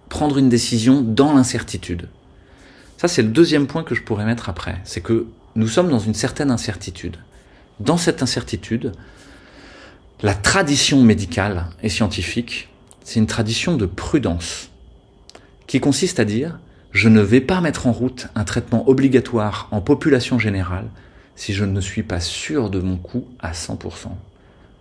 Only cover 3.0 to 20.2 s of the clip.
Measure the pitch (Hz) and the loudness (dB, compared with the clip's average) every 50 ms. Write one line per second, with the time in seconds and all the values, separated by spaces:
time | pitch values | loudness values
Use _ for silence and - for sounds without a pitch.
3 | - 175 - 135 110 110 113 156 170 - 156 147 143 - - 165 160 - 123 - | -2 0 2 2 2 4 6 6 6 6 6 2 0 0 -2 -6 -4 -4 -6 -6
4 | - - 110 101 107 110 120 120 - 101 92 - - - 92 90 - - - 104 | -4 -4 -4 -2 0 -2 -2 -2 -4 -8 -8 -8 -8 -8 -8 -8 -10 -10 -10 -8
5 | 90 - 113 113 - - - - _ - - 110 110 110 - 180 180 175 139 110 | -2 0 0 0 0 -4 -12 -20 _ -8 -2 -2 0 2 2 2 2 4 2 0
6 | 101 110 104 - - - - - 151 139 120 113 - - - - - - - - | 0 -2 -2 -2 -2 -4 -2 -2 0 0 0 0 -2 -6 -8 -8 -10 -12 -12 -10
7 | - 87 85 - - _ - - _ - - - - _ _ - 101 143 165 170 | -12 -12 -12 -12 -18 _ -20 -20 _ -20 -20 -20 -20 _ _ -6 0 0 0 2
8 | - 170 - - 131 120 - - - - - - - - 113 113 - 117 87 - | 2 0 0 0 -2 -2 -2 -4 -4 -6 -8 -8 -6 -4 -4 -4 -4 -6 -10 -10
9 | - - - - - - - - - - - - - - - - - - - - | -18 -20 -20 -20 -20 -20 -20 -20 -20 -20 -20 -20 -20 -20 -20 -20 -20 -20 -20 -20
10 | _ - _ - - 101 95 - - - - 196 185 139 143 131 - - 151 135 | _ -20 _ -2 -2 0 0 0 0 0 2 2 2 2 2 0 2 4 6 6
11 | 123 110 104 92 95 - - 101 95 104 98 85 87 85 - - - 110 - - | 8 6 6 4 0 -4 -2 -2 -2 0 -2 -4 -6 -8 -8 -6 -6 -4 -2 0
12 | 113 92 - - 87 - - 120 120 - - - - - - _ - - - _ | -2 -2 -2 -4 -6 -4 -4 -4 -6 -6 -8 -12 -12 -14 -20 _ -20 -20 -20 _
13 | - - - 113 110 - - 117 110 110 113 - - 180 170 123 101 90 90 - | -14 -4 0 0 0 0 0 -2 -2 -2 -2 -2 -2 -2 0 0 0 -2 -4 -8
14 | - - - 147 113 95 85 85 - - - - - - - - - - - - | -6 -2 -2 0 0 0 -2 -4 -6 -8 -10 -12 -14 -18 -20 -20 -20 -20 -20 -20
15 | _ _ _ _ _ _ - - - _ _ _ - - - 131 - 143 135 - | _ _ _ _ _ _ -20 -20 -20 _ _ _ -10 -2 -2 0 2 2 2 2
16 | 190 175 - - 107 104 104 117 147 170 - - - - - - - - - - | 0 -2 0 0 0 0 0 -2 -4 -6 -8 -12 -18 -20 -20 -20 -16 -6 -2 4
17 | 104 113 110 107 101 95 113 135 131 - 185 185 170 156 - - - 127 110 104 | 6 8 8 8 6 6 6 4 4 4 0 0 0 -2 -2 0 0 0 0 0
18 | 120 127 - - - - - 110 101 - - 120 - - 120 110 - 135 131 131 | -2 -4 -6 -8 -14 -10 -6 -6 -6 -2 -4 -4 -2 0 -2 2 4 4 4 6
19 | 135 135 123 120 113 - 120 113 104 104 95 - - - 110 104 92 - 143 135 | 4 4 4 4 2 2 -2 0 0 0 -4 -6 -8 -6 -4 -4 2 2 2 2
20 | - 160 135 123 | 4 2 2 2